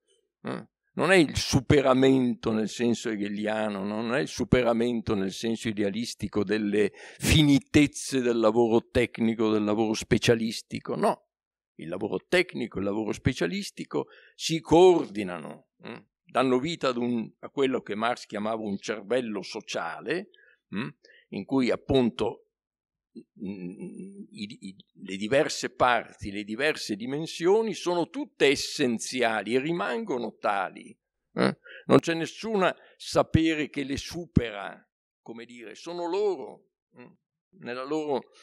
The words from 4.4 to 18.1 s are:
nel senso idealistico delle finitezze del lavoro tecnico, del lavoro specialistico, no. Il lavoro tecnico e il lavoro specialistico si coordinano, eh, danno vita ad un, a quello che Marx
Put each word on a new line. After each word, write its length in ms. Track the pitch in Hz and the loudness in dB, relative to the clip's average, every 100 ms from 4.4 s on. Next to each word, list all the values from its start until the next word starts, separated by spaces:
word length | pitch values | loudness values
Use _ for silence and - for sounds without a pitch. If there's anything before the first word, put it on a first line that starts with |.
| 120 127 117 113 120 117 107 | 2 4 4 2 0 -2 -2
nel 180 | 104 95 | -2 -2
senso 360 | - 117 113 117 | -4 -4 -4 -4
idealistico 760 | 107 101 101 120 - 101 104 | -2 -2 -2 -6 -8 -4 -2
delle 480 | 98 107 104 104 101 - - - | 0 0 2 2 2 -2 -16 -4
finitezze 1000 | 110 160 147 139 - 151 143 - - 135 | 2 6 6 4 4 4 4 0 -4 0
del 200 | 120 117 | 2 4
lavoro 480 | 110 110 117 113 - | 4 6 4 4 2
tecnico, 640 | 131 113 - 113 113 110 | 2 0 2 0 2 2
del 120 | 107 | 2
lavoro 300 | 104 107 110 | 2 0 0
specialistico, 1000 | 110 - 104 - 117 113 - - 113 - 123 | -2 0 2 4 2 0 -6 -10 -10 -8 -2
no. 320 | 202 - _ _ _ _ _ - | 0 -2 _ _ _ _ _ -16
Il 120 | 80 | -10
lavoro 380 | 90 107 92 - | -6 -4 -6 0
tecnico 500 | 180 - 143 117 92 | 0 0 -4 -6 -4
e 20 | |
il 80 | 98 | -4
lavoro 240 | 104 107 | -2 -4
specialistico 960 | 110 139 127 175 196 196 - 151 147 - - - | -4 -4 -2 -4 -4 -10 -12 -8 -8 -8 -12 -20
si 260 | - - 160 | -12 -6 -6
coordinano, 1080 | - 160 185 165 120 101 95 87 76 - _ _ | 4 8 10 8 2 -4 -6 -8 -10 -14 _ _
eh, 200 | 110 117 - _ | -16 -16 -18 _
danno 340 | _ 113 131 131 | _ 0 2 2
vita 300 | 127 - 135 | 0 -2 -2
ad 100 | 120 | 0
un, 340 | 120 120 107 - | -2 -2 -4 -10
a 80 | - | -10
quello 320 | - 135 117 | -2 0 0
che 120 | - | -4
Marx 320 | 104 117 | -4 -2